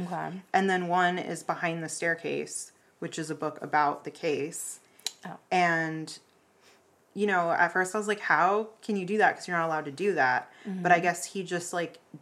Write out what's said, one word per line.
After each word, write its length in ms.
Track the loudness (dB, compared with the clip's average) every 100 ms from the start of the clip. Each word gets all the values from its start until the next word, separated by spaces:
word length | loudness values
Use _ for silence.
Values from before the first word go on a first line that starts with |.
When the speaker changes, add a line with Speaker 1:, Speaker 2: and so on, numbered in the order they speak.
| -4
Speaker 1:
Okay. 340 | -6 -6 -8 -2
Speaker 2:
And 160 | 2 2
then 180 | 2 2
one 320 | 2 2 0
is 240 | -4 -6
Behind 400 | -6 -4 -4 -4
the 60 | -6
Staircase, 840 | -4 -2 -2 -2 -4 -6 -10 -12 _ _ -10
which 200 | -8 -6
is 100 | -6
a 60 | -4
book 260 | -6 -6
about 440 | 0 2 2 0 -8
the 40 |
case. 680 | -6 -2 -2 -4 -8 -12 -14 _ _ -12 -12
Speaker 1:
Oh. 140 | -16 -14 -2
Speaker 2:
And, 680 | 2 4 2 -2 -4 -8 -12 _ _ _ _ _ _ _ _ _
you 140 | -2 2
know, 240 | 4 4
at 200 | 4 2
first 220 | 2 0
I 60 | 0
was 80 | -2
like, 140 | 0
"How 480 | 2 4 4 2 -2 -8
can 140 | -4 -4
you 100 | 0
do 140 | 4
that? 160 | 4 2
'Cause 120 | -2
you're 80 | 0
not 120 | 0
allowed 180 | -2 -4
to 60 |
do 220 | -2 0
that." 380 | 4 4 2 -2 -12 -10
But 260 | 0 4
I 40 | 6
Speaker 1:
Mm-hmm. 80 |
Speaker 2:
guess 220 | 4 0 -4
he 180 | -6
just, 300 | -4 -4 -4
like, 260 | -4 -4 -8 _ -10